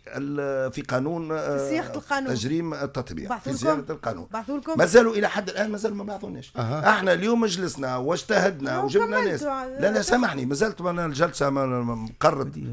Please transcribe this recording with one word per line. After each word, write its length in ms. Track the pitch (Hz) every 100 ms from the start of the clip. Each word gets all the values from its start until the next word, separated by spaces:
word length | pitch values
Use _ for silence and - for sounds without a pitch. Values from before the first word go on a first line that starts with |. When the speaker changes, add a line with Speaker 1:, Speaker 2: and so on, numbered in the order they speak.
| -
Speaker 1:
ال-، 640 | 131 143 143 139 135 131
في 100 | 135
قانون، 500 | 139 131 139 170 160
آه، 240 | 156 147 143
Speaker 2:
في 100 | 139
صياغة 280 | 311 - 294
القانون. 380 | - 277 269
Speaker 1:
تجريم 400 | 127 120 165 165
التطبيع، 540 | 143 139 139 120 82 -
Speaker 2:
بعثوا 140 | 233
Speaker 1:
في 60 | -
Speaker 2:
لكم؟ 80 | -
Speaker 1:
صياغه 340 | 202 302 -
القانون. 360 | 156 117 101 -
Speaker 2:
بعثوا 260 | 220 214 285
لكم؟ 200 | 294 320
Speaker 1:
ما 80 | 175
زالوا 280 | 214 226
الى 140 | 214 202
حد 220 | 208 185
الان، 200 | 185 214
ما 80 | 208
زالوا 180 | 214 202
ما 80 |
بعثوناش. 480 | 202 202 208 175 - -
Speaker 3:
أها. 340 | 117 151 185
Speaker 1:
احنا 220 | 214 190
اليوم 280 | 175 208 233
مجلسنا 560 | 220 180 175 135 131 127
واجتهدنا 800 | 131 170 - 202 185 165 135 127
Speaker 2:
ما 60 |
Speaker 1:
وجبنا 240 | - 392 453
ناس. 340 | 508 440 -
Speaker 2:
كملتوا 100 | 294
على 240 | 269 254
Speaker 1:
لا، 60 | -
لا، 80 | 196
Speaker 2:
الأساس. 200 | 214 196
Speaker 1:
سامحني، 380 | 247 233 139 127
ما 80 |
زلت 260 | 143 214 180
انا 260 | 175 175 170
الجلسه 440 | 135 165 - 139
ما، 160 | 139 135
ما 280 | 123 120
مقرر 460 | 113 110 - 156 147
Speaker 4:
ودي. 200 | 135 151 131